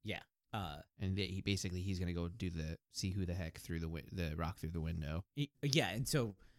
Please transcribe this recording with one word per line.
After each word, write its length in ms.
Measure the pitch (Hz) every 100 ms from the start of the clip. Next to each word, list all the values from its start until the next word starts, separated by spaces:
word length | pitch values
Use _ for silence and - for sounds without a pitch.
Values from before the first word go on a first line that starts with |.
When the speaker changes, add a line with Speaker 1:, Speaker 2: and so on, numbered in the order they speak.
Speaker 1:
Yeah. 160 | 107 - - _ _
Uh, 240 | 113 87 73 - -
Speaker 2:
And 160 | 95 95
that 140 | 92
he, 100 | 92
basically, 400 | 98 95 92 90
he's 180 | 95 90
gonna 140 | 87
go 160 | 87 85
do 220 | 98 92
the, 260 | 82 78 82 _
see 180 | - 95
who 140 | 98
the 100 | 87
heck 240 | 90 82 -
through 200 | - 82
the 60 | 82
wi-, 220 | 80 -
the 240 | 92 82 78
rock 220 | 82 -
through 120 | 82
the 100 | 82
window. 440 | 80 85 73 82 - -
Speaker 1:
y-, 100 | 143 _
yeah, 260 | 143 156 101
and 180 | 107 -
so, 280 | 156 113 95 -